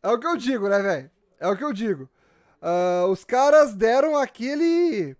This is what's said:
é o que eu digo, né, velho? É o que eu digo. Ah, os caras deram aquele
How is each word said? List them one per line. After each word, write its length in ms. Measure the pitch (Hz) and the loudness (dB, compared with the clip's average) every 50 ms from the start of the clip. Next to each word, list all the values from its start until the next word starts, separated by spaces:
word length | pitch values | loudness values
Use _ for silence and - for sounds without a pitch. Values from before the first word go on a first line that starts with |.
| - | 0
é 60 | 185 | -2
o 80 | 233 240 | -2 -2
que 80 | 240 | 0
eu 100 | 330 349 | -4 -4
digo, 320 | - 247 247 269 233 196 202 | -2 -2 -4 -4 -2 0 0
né, 140 | 202 202 | 0 0
velho? 300 | 196 196 175 143 131 139 _ _ _ _ _ _ | 0 0 -2 -4 -6 -12 _ _ _ _ _ _
É 80 | - 180 | -4 -4
o 80 | 202 | -4
que 80 | 190 262 | -2 -4
eu 80 | 302 | -6
digo. 380 | 254 190 226 220 190 139 131 131 _ _ _ _ _ _ _ _ _ _ | -6 -4 -4 -4 -4 -4 -6 -20 _ _ _ _ _ _ _ _ _ _
Ah, 460 | - 170 175 175 180 180 180 180 180 190 | -6 -2 -2 0 0 0 0 0 0 0
os 160 | 190 180 - | -2 -4 -4
caras 520 | - - 247 269 285 294 311 294 269 208 | -2 0 2 4 6 6 6 6 4 2
deram 420 | 190 214 220 240 269 285 311 302 294 | -2 0 2 2 2 2 2 0 -2
aquele 960 | 269 - _ - 226 262 285 294 330 330 330 339 349 339 294 208 175 139 131 _ | -2 -4 _ -10 -8 -6 -4 0 0 0 2 2 0 0 -2 -4 -6 -8 -10 _